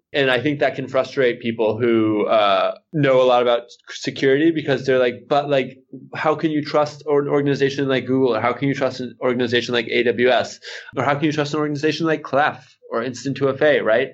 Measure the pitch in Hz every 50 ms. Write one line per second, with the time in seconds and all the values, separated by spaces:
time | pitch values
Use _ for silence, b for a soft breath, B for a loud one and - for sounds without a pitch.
0 | _ _ - 147 135 131 127 120 120 151 143 143 147 131 - - 131 127 135 131
1 | 131 131 - 143 131 120 113 117 - 117 113 113 110 107 107 107 123 117 117 110
2 | 107 110 107 104 98 - 110 110 104 101 98 95 90 92 - - _ _ - 156
3 | 139 135 131 127 127 127 123 123 123 123 120 120 120 - - - _ - - -
4 | - - 131 - 139 135 135 143 160 165 160 151 139 147 135 120 135 135 131 127
5 | 123 123 113 - - - 156 143 147 143 143 135 127 113 - - _ _ - 135
6 | 135 - - 135 - 156 151 151 165 156 151 151 143 - - 151 147 147 - -
7 | - 156 147 143 143 143 147 143 143 143 139 117 139 139 135 139 139 135 135 127
8 | 131 127 131 131 131 123 110 107 113 120 123 - 143 139 131 139 139 127 131 -
9 | 127 117 - - 135 127 123 123 123 113 123 120 117 123 120 120 117 113 - 123
10 | 117 120 113 120 123 127 120 110 113 - - - B B B B B B B 143
11 | 120 139 147 143 156 151 139 151 147 143 151 156 151 151 147 139 139 156 147 -
12 | 165 160 156 151 - - 131 135 151 135 110 - - _ _ _ - - - 117
13 | 117 131 117 - - 139 127 127 139 135 131 139 147 151 139 110 98 107 110 120
14 | 135 135